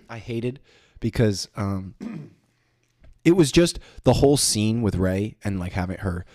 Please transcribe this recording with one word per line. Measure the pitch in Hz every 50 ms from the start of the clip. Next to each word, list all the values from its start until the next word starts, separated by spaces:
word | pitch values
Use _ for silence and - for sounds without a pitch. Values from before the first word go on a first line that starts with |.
<clears throat> | - -
I | 117 113
hated | - 123 113 117 117 123 131 - _ _ _ _ _ _ - -
because, | - 113 - - 117 107 98 92 - - _
um, | - 101 98 98 95 95 92 - -
<clears throat> | - 226 - 160 147 - - _ _ _ _ _ _ _ _ _ _ _ _ _ - - - _ -
it | 160 175
was | 196 160 131
just | - 170 175 170 - - - - - - -
the | 127 120
whole | - - 139 147
scene | 135 - - - 107 104 110 113 120
with | 117 98 90
Rey | 90 95 92 92 98 104 110 - - -
and, | 104 98 92
like, | 87 90 -
having | 98 90 90 90 -
her | - 95 87 87 - - -